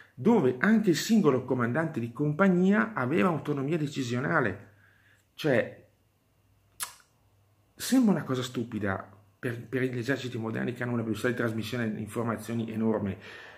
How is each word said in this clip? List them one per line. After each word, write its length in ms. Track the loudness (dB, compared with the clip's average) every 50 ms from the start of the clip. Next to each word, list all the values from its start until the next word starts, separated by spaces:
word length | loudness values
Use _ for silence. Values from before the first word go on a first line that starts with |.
| -20 _ _
dove 420 | -2 2 4 4 6 4 2 2 2
anche 300 | 2 4 4 4 4 4
il 80 | 2 2
singolo 480 | 2 2 4 4 6 6 4 4 2
comandante 560 | 0 0 0 0 0 0 0 -2 -2 -2 -4
di 100 | -6 -6
compagnia 840 | -4 -2 -2 0 2 4 4 6 6 6 4 4 4 4 2 0 -2
aveva 360 | -4 -2 0 0 2 2 2
autonomia 480 | 2 0 -2 -4 -4 -2 -2 -2 -2 -2
decisionale. 960 | -2 -4 -4 -4 -4 -2 -2 -2 -2 0 2 2 2 0 -2 -6 -10 -18 _ _ _ _ _ _ _ _ _ _ _ _ _
Cioè, 520 | -4 0 2 4 4 2 0 -4 -16 -20 _ _ _ _ _ _ _ _ _ _ _ _ _ _ _ _ _ _ -12 -12 -12 -12 -16 _ _ _ _ _ _ _ _ _ _ _ _ _ _ _
sembra 360 | -12 -4 2 4 4 6 4
una 120 | 4 2 0
cosa 180 | -4 -4 -4
stupida 720 | -4 -4 -6 -6 -6 -6 -4 -4 -2 -2 -2 -4 -6 -10 -18 -20 _ _ _ _ -8
per, 160 | -8 -6 -8
per 200 | -8 -6 -4 -2
gli 160 | -2 -2 -2 -4
eserciti 400 | -2 -2 -2 -2 -4 -6 -6 -6
moderni 340 | -6 -4 -4 -4 -4 -4
che 120 | -4 -4 -4
hanno 100 | -2 -2
una 80 | -2
velocità 260 | -2 -2 -4 -2 -2 -2
di 60 | -2
trasmissione 600 | 0 -2 -2 -2 -4 -6 -6 -4 -4 -4 -4 -4
di 60 | -6
informazioni 720 | -8 -8 -6 -4 -4 -2 -4 -4 -6 -6 -6 -4 -4 -4
enorme, 460 | -4 -2 0 2 2 0 0 -4 -6 -6 -10 -16 -18 -18 -18 -20 -20